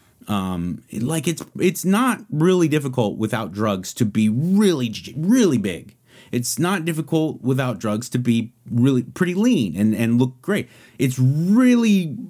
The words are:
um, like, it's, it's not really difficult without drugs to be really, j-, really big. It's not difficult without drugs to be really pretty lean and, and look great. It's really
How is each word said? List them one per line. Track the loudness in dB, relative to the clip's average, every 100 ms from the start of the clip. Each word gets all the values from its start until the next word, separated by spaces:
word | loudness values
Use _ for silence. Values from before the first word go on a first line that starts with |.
| _ _ -6
um, | -4 -4 -4 -6 -8 -10
like, | -6 -4 -2 -4
it's, | -6 -10 -2
it's | -2 0
not | 0 0 0 -2 -6
really | 0 2 4 2
difficult | 0 -2 -2 -2 -2
without | -2 -2 -6
drugs | -4 -2 -2 -6
to | -2
be | -2 2 2
really, | 2 2 4 4 2 -2
j-, | -6 -10 -4
really | 2 2 2 2
big. | -2 -6 -12 _ _ -20 -8
It's | -6 -4 -2
not | -2 -2
difficult | -2 -4 -2 0 0 -2
without | -2 0 -2 -4
drugs | -4 -4 -4
to | -2
be | 0 0 -2 _ -6
really | 2 4 2
pretty | -2 -2 0
lean | 2 2 2 0 2
and, | 0
and | 2 2 2
look | 2 -2
great. | -4 -4 -6 -16 -20 -4
It's | -2 2
really | 2 2 2 4 4 4 4 2 0 -8